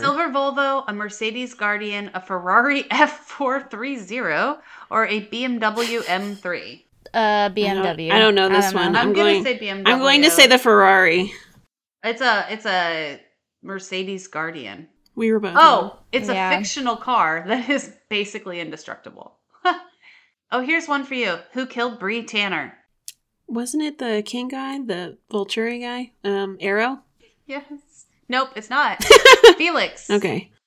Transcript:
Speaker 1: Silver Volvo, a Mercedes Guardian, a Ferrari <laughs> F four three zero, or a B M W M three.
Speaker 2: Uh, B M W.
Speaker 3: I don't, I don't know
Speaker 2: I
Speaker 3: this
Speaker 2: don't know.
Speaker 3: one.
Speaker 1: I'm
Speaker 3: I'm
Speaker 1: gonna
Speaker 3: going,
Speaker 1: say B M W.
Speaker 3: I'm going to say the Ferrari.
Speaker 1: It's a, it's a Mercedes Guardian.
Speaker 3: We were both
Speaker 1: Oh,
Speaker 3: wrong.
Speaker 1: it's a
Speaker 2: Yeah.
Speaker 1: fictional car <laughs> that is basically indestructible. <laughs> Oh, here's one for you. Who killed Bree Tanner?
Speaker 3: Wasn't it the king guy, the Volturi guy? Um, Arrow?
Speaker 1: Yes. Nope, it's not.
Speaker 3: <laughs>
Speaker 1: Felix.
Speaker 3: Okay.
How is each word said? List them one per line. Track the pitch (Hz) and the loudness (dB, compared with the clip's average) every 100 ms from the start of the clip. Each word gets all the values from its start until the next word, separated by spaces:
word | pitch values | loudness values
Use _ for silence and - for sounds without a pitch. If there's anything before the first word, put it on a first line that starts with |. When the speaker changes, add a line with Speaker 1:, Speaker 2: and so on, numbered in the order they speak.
Speaker 1:
Silver | 277 294 339 | -4 -2 -2
Volvo, | 262 277 269 277 269 - | -2 -2 -2 -2 -2 -4
a | |
Mercedes | 208 208 208 220 226 247 | -8 -8 -6 -6 -6 -10
Guardian, | - 208 208 208 202 202 | -6 -4 -4 -4 -8 -8
a | 185 | -10
Ferrari | 185 185 180 214 262 277 - | -8 -6 0 2 2 0 -2
<laughs> | |
F | 240 294 - - | 2 2 0 -14
four | - 269 269 262 | -6 -4 -4 -6
three | 208 254 262 | -10 -8 -10
zero, | 185 240 196 151 226 - - - - | -10 -6 -2 -2 -2 -4 -12 -20 -6
or | 220 220 | -2 0
a | 214 | -2
B | 208 226 | -6 -6
M | 254 240 | -4 -2
W | 214 214 233 233 - | -2 -2 -2 -4 -2
M | 185 202 196 | -4 -4 -10
three. | 180 160 87 123 _ _ - | -8 -8 -10 -18 _ _ -6
Speaker 2:
Uh, | 233 214 208 202 | 0 2 2 0
B | 196 202 | 0 -2
M | 196 | 0
W. | 190 160 165 | -2 -2 0
Speaker 3:
I | 202 | 4
don't, | |
I | |
don't | 220 202 | 4 4
know | 190 196 | 4 4
Speaker 2:
I | |
Speaker 3:
this | 196 | 2
Speaker 2:
don't | 196 | 2
know. | 185 | 0
Speaker 3:
one. | 226 | 2
Speaker 1:
I'm | 240 | 2
Speaker 3:
I'm | |
Speaker 1:
gonna | 196 - | 2 4
Speaker 3:
going, | 196 | 2
Speaker 1:
say | 262 247 | 0 -4
B | 208 | -6
M | 196 | -2
W. | 196 | 2
Speaker 3:
I'm | 254 | 2
going | 269 285 | 4 4
to | 294 | 6
say | 330 262 | 6 6
the | 247 | 6
Ferrari. | 254 208 190 196 185 170 196 - - _ _ _ _ _ | 6 6 8 6 6 4 0 -6 -20 _ _ _ _ _
Speaker 1:
It's | 220 233 | -8 -2
a, | 254 208 175 | 0 0 -2
it's | 214 214 | -6 -4
a | 185 170 160 151 135 _ _ _ _ | -2 -2 -4 -6 -10 _ _ _ _
Mercedes | 175 196 185 185 190 190 185 | -14 -14 -10 -8 -8 -10 -10
Guardian. | 156 160 165 107 101 160 _ _ - | -10 -8 -10 -14 -16 -20 _ _ -4
Speaker 3:
We | 220 | 0
were | 220 | 0
both | 202 269 | 2 6
Speaker 1:
Oh, | 320 226 | 6 6
Speaker 3:
wrong. | 196 - _ | 0 -8 _
Speaker 1:
it's | 254 214 | -4 -2
a | |
Speaker 2:
Yeah. | 202 185 202 | -2 0 -2
Speaker 1:
fictional | 202 - 254 226 | -2 -6 -4 -4
car | - 240 160 165 | -2 0 0 0
<laughs> | 180 | -2
that | 254 233 | -4 -2
is | 277 - - - | -2 -4 -16 -8
basically | 208 202 214 196 175 | -6 -6 -8 -12 -10
indestructible. | 160 156 - - - - - _ _ _ | -10 -12 -14 -16 -18 -20 -20 _ _ _
<laughs> | 359 349 - _ _ - _ _ - | -2 -2 -6 _ _ -20 _ _ -8
Oh, | 247 | -6
here's | 254 330 320 | -2 -2 -2
one | 285 | -4
for | 269 262 | -4 -4
you. | 220 170 - | -4 -4 -8
Who | 247 254 | -8 -8
killed | 240 247 226 | -4 -6 -4
Bree | 190 226 | -6 -6
Tanner? | 226 214 202 165 139 - _ _ - - _ _ - | -6 -4 -4 -4 -8 -14 _ _ -20 -20 _ _ -10
Speaker 3:
Wasn't | 233 247 302 | -8 -6 -4
it | 302 294 | -6 -6
the | 247 214 | -4 -4
king | 208 240 247 | -4 -8 -8
guy, | 269 269 277 | -8 -10 -8
the | 240 175 175 - _ | -8 -8 -8 -16 _
Volturi | 208 202 - 226 240 | -6 -4 -4 -4 -4
guy? | 240 247 247 _ | -8 -10 -10 _
Um, | 202 196 196 190 | -6 -4 -4 -6
Arrow? | 196 202 240 269 _ _ _ _ - | -4 0 -2 -4 _ _ _ _ -14
Speaker 1:
Yes. | 277 285 285 _ _ _ _ - | -14 -12 -18 _ _ _ _ -6
Nope, | 254 262 214 | -4 -4 -6
it's | 214 | -6
not. | 262 302 - | -2 0 0
Speaker 3:
<laughs> | - 480 539 494 453 349 | 4 6 8 10 10 8
Speaker 1:
Felix. | 330 302 185 - - | 4 0 -2 -6 -2
Speaker 3:
Okay. | 208 190 165 - _ | -2 0 -6 -8 _